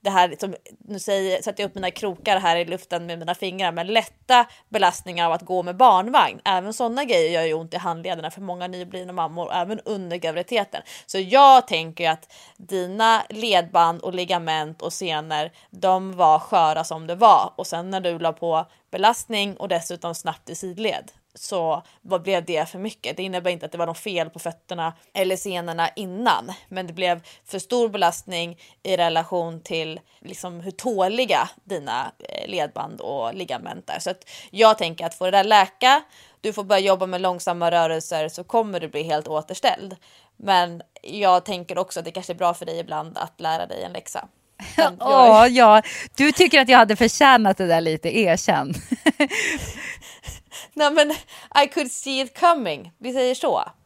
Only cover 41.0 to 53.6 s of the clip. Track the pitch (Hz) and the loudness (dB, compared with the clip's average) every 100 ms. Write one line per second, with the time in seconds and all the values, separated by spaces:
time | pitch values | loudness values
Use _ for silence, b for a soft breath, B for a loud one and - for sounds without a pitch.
41 | - 196 202 180 175 185 175 175 185 - | -16 -2 2 2 0 -10 -8 -8 -6 -8
42 | 170 185 180 175 180 170 170 165 170 156 | -10 -12 -10 -4 -2 -2 -8 -10 -8 -8
43 | 160 - 165 _ 165 160 87 92 - 175 | -8 -10 -12 _ -6 -6 -6 -10 -12 -12
44 | - - - _ _ _ - - 311 180 | -12 -14 -14 _ _ _ -12 0 0 0
45 | 247 269 247 214 240 247 233 214 - B | 2 8 10 10 10 8 8 8 6 B
46 | B - 285 - 359 294 247 247 220 214 | B 0 2 4 6 6 8 8 8 6
47 | 220 - 285 254 214 190 185 165 165 156 | 2 6 6 8 6 2 2 2 2 -2
48 | 170 190 196 160 - 160 135 - - - | -2 0 2 2 2 0 0 -6 -6 -2
49 | - - 294 427 B 330 B B B B | 0 0 -2 -2 B -6 B B B B
50 | B B B B _ B B - 294 302 | B B B B _ B B 0 2 4
51 | 294 302 B B B - 285 349 254 - | 2 0 B B B 0 2 0 -4 -6
52 | - 262 262 - 339 339 208 147 170 _ | -6 -6 -6 2 2 2 -2 -6 -10 _
53 | 240 254 254 262 311 - | -8 -2 0 0 0 -2